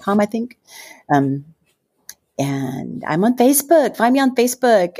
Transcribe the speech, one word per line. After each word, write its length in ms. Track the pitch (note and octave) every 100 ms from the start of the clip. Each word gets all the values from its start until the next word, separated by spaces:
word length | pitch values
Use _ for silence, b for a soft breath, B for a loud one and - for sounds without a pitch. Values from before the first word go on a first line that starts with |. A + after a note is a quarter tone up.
com, 180 | - G#3
I 60 | G#3
think. 320 | A3+ A#3+ - B B B B B
Um, 320 | C#3+ C#3 C#3 D3+ _ _ _ _ _ _ - _ -
and 640 | C#3 C#3 C3 C#3 B2 - -
I'm 180 | D#3
on 120 | A3 B3
Facebook. 580 | B3 C#4 - E4 B3 -
Find 160 | A#3
me 60 | C4+
on 160 | C4+ B3+
Facebook 600 | A#3+ - A#3+ G#3+ F3+ -